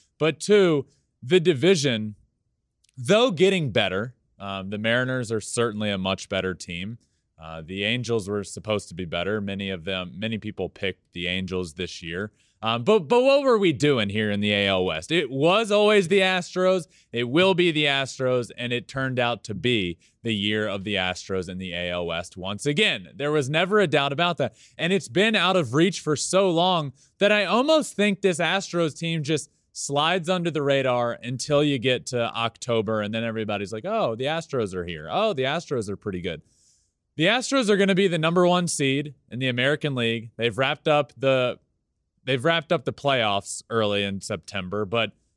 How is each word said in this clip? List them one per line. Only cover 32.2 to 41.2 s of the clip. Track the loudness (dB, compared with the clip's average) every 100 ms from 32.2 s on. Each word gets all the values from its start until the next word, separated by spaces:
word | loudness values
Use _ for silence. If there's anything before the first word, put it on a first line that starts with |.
| -2 -2
October, | -4 -4 -2 0 2 0
and | -2 -2
then |
everybody's | -4 -4 -4 -4 -4
like, | -6 -4
"Oh, | -2 -2 -2
the | -2
Astros | -4 -4 -4 -2 -4
are |
here. | -6 -8 -6
Oh, | -2 0
the | 0
Astros | -2 -4 -4 -4 -4
are | -8
pretty | -6 -6
good." | -6 -8 -12 _ _ _ _ _ _ -2
The | 0
Astros | 0 0 0 2
are | 4
gonna | 4 4
be | 2
the | 2
number | 2 4 4
one | 4 0
seed | 0 0 0 -4 -10 _
in | -4
the | -2
American | 0 2 0 -2 0
League. | 0 -2 -6 -2
They've | -2 0
wrapped | -2 0 2
up | 2 0
the, | -2